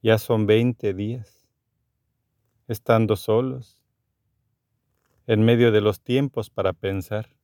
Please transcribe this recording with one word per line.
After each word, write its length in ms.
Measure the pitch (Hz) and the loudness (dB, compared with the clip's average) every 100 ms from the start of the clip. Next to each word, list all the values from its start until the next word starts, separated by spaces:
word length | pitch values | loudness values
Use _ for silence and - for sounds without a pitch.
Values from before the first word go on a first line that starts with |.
Ya 160 | 113 110 | 2 0
son 260 | - 113 | 2 -2
veinte 480 | 104 107 120 113 104 | 2 2 2 -2 -6
días, 560 | 92 104 123 107 _ _ _ _ _ _ _ _ _ _ _ _ _ - | -4 -8 -8 -14 _ _ _ _ _ _ _ _ _ _ _ _ _ -12
estando 500 | 117 - 113 110 104 | -10 0 2 2 -2
solos, 680 | - 110 131 131 120 _ _ _ _ _ _ _ _ _ _ _ _ _ _ _ - | 0 -2 -2 -10 -16 _ _ _ _ _ _ _ _ _ _ _ _ _ _ _ -2
en 200 | 110 110 | 2 4
medio 260 | 117 120 | 4 4
de 80 | 107 | 4
los 220 | 104 98 | 0 -4
tiempos 480 | - 123 139 - 107 | -2 -2 -2 -6 -8
para 240 | - 95 | -4 -4
pensar. 560 | 87 98 98 - 107 110 _ | -4 -6 -6 -6 -10 -10 _